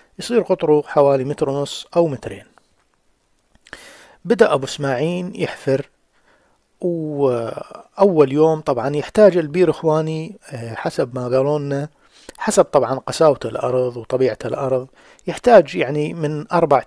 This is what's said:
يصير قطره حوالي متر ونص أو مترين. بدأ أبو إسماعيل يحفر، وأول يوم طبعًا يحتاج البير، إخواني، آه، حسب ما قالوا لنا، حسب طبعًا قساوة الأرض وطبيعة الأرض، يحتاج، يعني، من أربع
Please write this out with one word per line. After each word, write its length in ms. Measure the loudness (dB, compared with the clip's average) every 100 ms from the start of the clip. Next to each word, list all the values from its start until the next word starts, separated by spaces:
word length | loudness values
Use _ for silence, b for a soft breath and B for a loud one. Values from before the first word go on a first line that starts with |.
| b b
يصير 240 | -2 0
قطره 400 | 0 0 2 2 2
حوالي 380 | 2 4 4
متر 240 | -2 -4 -4
ونص 380 | -2 -6 -8 -4 0
أو 100 | 0
مترين. 380 | -2 -10 -14 -20 _ _ _ _ _ _ _ _ _ _ _ _ B B B B B
بدأ 300 | 0 4 4
أبو 100 | 2
إسماعيل 800 | -4 -6 -4 -2 -2 -4 -8 -6
يحفر، 480 | -8 -6 -2 -2 -4 _ _ _ _ _ _ _ _ -8
وأول 1500 | -6 -4 -6 0 0 0 -4 -10 -14 -18 -10 2 2 4 2
يوم 280 | 4 2 2
طبعًا 360 | -2 -4 -2 -4
يحتاج 400 | -2 6 6 6
البير، 340 | 0 0 2
إخواني، 640 | 2 0 0 -2 -6 -10 -16 -16
آه، 220 | -14 -12
حسب 400 | -8 -6 -4 -4
ما 100 | -4
قالوا 340 | -2 0 0 -2
لنا، 300 | -4 -6 -8 B B B B B
حسب 260 | -2 2
طبعًا 300 | 4 2 0
قساوة 460 | -4 -6 2 2 2
الأرض 520 | -2 -6 -2 -2 -2 -6
وطبيعة 420 | -6 -2 0 -2
الأرض، 440 | -6 -6 -2 -4 -4 b b b -10
يحتاج، 500 | -4 6 6 6 0
يعني، 380 | -4 -2 -4
من 380 | -4 -6 -6 -4
أربع 300 | 0 2 2